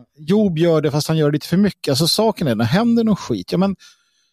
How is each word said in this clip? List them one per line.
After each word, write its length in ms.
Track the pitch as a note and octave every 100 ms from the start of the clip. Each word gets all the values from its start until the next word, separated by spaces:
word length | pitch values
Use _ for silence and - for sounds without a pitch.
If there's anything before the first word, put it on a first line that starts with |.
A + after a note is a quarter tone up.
| B2 _
Job 400 | D3+ G#3 G#3 D#3
gör 220 | E3+ D#3
det 100 | D3
fast 180 | C#3+ -
han 80 | D#3+
gör 80 | D3
det 20 | D3
lite 100 | -
för 80 | F3
mycket. 320 | G3+ - -
Alltså, 140 | C3+ D#3+
saken 380 | - A3 - D#3
är, 80 |
när 100 | G#2+
händer 400 | A2+ D#3+ A#3+ A#3
någon 120 | A3+ G3+
skit, 360 | - G#2 -
ja, 60 | F3
men 180 | F#3+ F#3 - _ _ _ _